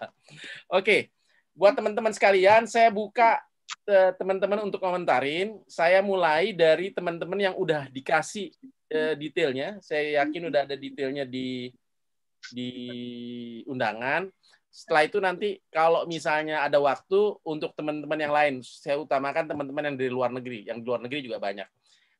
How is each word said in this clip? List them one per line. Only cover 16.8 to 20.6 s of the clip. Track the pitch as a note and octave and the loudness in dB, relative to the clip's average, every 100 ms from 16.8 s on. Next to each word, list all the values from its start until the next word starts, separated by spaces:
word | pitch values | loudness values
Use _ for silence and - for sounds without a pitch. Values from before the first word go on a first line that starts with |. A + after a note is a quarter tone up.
| C#3+ C3 - G3 G#3 - | 2 0 0 0 0 -2
untuk | E3 D#3 E3 | -8 -6 -6
teman-teman | - D3+ D3+ D3 D#3 | -6 -6 -6 -4 -2
yang | D3 | 0
lain, | D3 D3 B2+ | 2 2 0
saya | B2 - D#3+ C#3+ | -10 -12 -4 -4
utamakan | D3 C#3 C#3 C#3+ D#3+ | -2 -2 0 -2 -4
teman-teman | D3 C#3 D3 D3 | -6 -8 -6 -4
yang | C3+ | -2
dari | B2+ | -2
luar | B2+ B2 | -2 -2
negeri. | B2+ B2 A#2 | -4 -10 -10